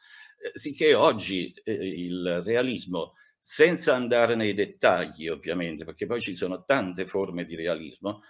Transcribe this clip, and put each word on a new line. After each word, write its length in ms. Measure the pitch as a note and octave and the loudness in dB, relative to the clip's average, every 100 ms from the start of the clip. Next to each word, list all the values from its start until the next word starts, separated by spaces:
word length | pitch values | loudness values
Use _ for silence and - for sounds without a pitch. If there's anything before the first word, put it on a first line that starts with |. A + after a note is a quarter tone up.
| _ - - _ | _ -20 -20 _
Eh, 160 | G2+ - | -10 -6
sicché 360 | D3+ C#3 D#3 | -6 2 6
oggi, 580 | A#2 D3+ A2+ F2 F#2+ D2+ - | 8 6 4 -2 -4 -4 -8
eh, 80 | - | -6
il 680 | G#2+ F#2+ E2 F2 F2+ F2+ F2 | -4 -4 -6 -6 -4 -2 -2
realismo, 680 | F2+ A#2 B2+ G2 F2+ F2 - _ _ _ | 0 0 0 -4 -6 -6 -6 _ _ _
senza 540 | - - D#3+ E3+ D#3 | -2 4 4 4 2
andare 400 | B2+ A#2+ A#2+ A#2 A#2 | 2 2 4 4 2
nei 180 | G#2+ | 0
dettagli 720 | G2+ G2 - A#2+ F2+ D#2 D2+ E2 | 0 -2 2 4 4 0 -6 -8
ovviamente, 560 | D#2 E2 F2 E2+ D#2 | -6 -4 -4 -4 -8
perché 220 | D#2+ D#2 F#2 | -12 -8 -4
poi 140 | A#2+ | -4
ci 160 | G#2+ F2 | -4 -4
sono 280 | F#2 F#2 | -6 -4
tante 420 | - C3+ F#2 F2+ F2+ | 0 0 0 -6 -4
forme 380 | G2 F#2+ F2 | -4 -4 -6
di 120 | D#2+ E2 | -8 -6
realismo, 680 | E2 E2 D2+ - G2 G#2 | -4 -4 -6 -10 -10 -10